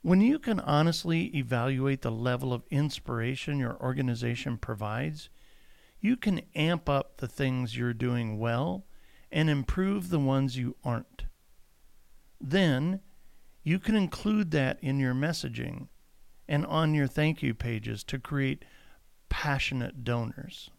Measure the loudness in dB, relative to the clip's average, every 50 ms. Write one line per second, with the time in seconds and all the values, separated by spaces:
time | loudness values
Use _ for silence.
0 | 4 6 6 8 8 6 4 2 0 0 0 0 2 2 4 6 6 4 2 0
1 | -2 0 0 0 0 -2 -2 -4 -2 0 0 0 0 0 0 0 0 0 0 0
2 | -2 -4 -4 0 0 0 0 0 0 -2 -4 -4 -4 -2 0 0 0 0 -2 -6
3 | -6 -4 -4 -2 -2 -2 -4 -4 -4 -4 -2 -2 -2 -2 -4 -4 -4 -2 -2 0
4 | 0 0 0 0 -2 -2 -2 -2 -4 -6 -6 -6 -6 -6 -6 -4 -4 -4 -4 -4
5 | -4 -4 -6 -8 -12 -16 -20 -20 -20 -20 -20 -20 -20 -20 -20 -20 -20 -20 _ -2
6 | 0 0 0 2 2 0 0 0 -2 -6 -2 0 2 2 2 0 0 0 0 0
7 | 0 -2 -8 -8 -8 -8 -2 0 0 0 2 0 -2 -4 -2 -2 -2 -2 0 0
8 | 0 0 0 0 0 -2 -2 -2 0 0 0 0 0 -2 -4 -6 -8 -14 -20 -20
9 | -20 -20 -20 -20 -20 -4 0 2 2 4 2 2 0 0 0 0 2 2 0 0
10 | -2 0 0 2 4 4 4 4 2 2 0 -2 -4 -4 -4 -4 -4 -2 -2 -2
11 | -4 _ -10 -8 -8 -8 -8 _ _ _ -20 -20 -20 _ _ _ -20 -20 -20 -20
12 | -20 -20 -20 -20 _ -20 -18 -12 -6 0 2 4 4 6 4 4 2 0 -2 -2
13 | -6 -14 -20 -20 -20 -20 -20 -20 -20 -20 -20 -6 0 0 0 2 2 2 2 2
14 | 2 2 -2 -4 0 2 2 2 2 2 2 2 2 2 0 -2 -2 0 0 2
15 | 2 2 2 0 0 0 -2 -4 -4 -6 -6 -6 -6 -6 -6 -10 -12 -14 -18 -20
16 | -20 _ _ -20 -20 -20 -20 -20 -6 -2 0 0 0 2 0 2 2 4 4 4
17 | 2 2 2 2 2 2 2 0 -2 -2 -2 -2 -2 -2 -2 -4 -4 -6 -8 -8
18 | -6 -8 -8 -8 -6 -4 -2 0 0 0 -2 -4 -8 -20 -20 -20 -20 -20 -20 -20
19 | -20 -20 -20 _ _ -6 -4 -2 0 -2 0 0 -2 -2 -2 -4 -4 -4 -6 -6
20 | -2 -2 0 0 0 -4 -6 -8 -12 -14 -14 -16 -18 -20 -20